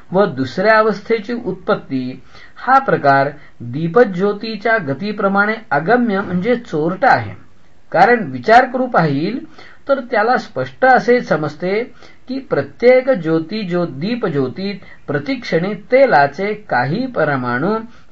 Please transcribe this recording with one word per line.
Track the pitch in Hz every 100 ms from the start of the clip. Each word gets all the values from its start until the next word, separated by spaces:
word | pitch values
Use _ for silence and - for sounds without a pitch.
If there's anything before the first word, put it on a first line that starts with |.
| -
व | 185 190
दुसऱ्या | 127 127 185 208 220
अवस्थेची | 220 202 - 226 196
उत्पत्ती | 240 190 190 - 196 - 131 127 135 - - - -
हा | - 269
प्रकार | 262 160 143 139 143 - - -
दीपज्योतीच्या | 120 139 165 240 220 175 202 202 220 214 233 226
गतीप्रमाणे | 139 - 208 202 190 196 208 226 -
अगम्य | 147 165 247 233 196
म्हणजे | 196 180 220 240
चोरटा | - 156 165 185 262
आहे. | 135 101 - - - - - -
कारण | 156 214 240 151
विचार | 127 208 233 262
करू | 247 247
पाहिल | 208 160 139 196 285 - - - - -
तर | 269
त्याला | - 214 226 254
स्पष्ट | - 131 127 - 262
असे | 240 208 240
समजते | 240 156 147 - 180 208 247 - - - -
की | 269
प्रत्येक | - 233 - - 240 254 269
ज्योती | 214 156 160 160 220
ज्यो-, | 180 175 175
दीपज्योतीत | 131 196 240 202 143 127 185 196 196 - - -
प्रतिक्षणी | 139 269 269 - 165 185
तेलाचे | 214 - 262 254 151 139 - 208
काही | 208 - 123 135 208 262
परमाणू | 240 147 135 123 123 180 220 233 - -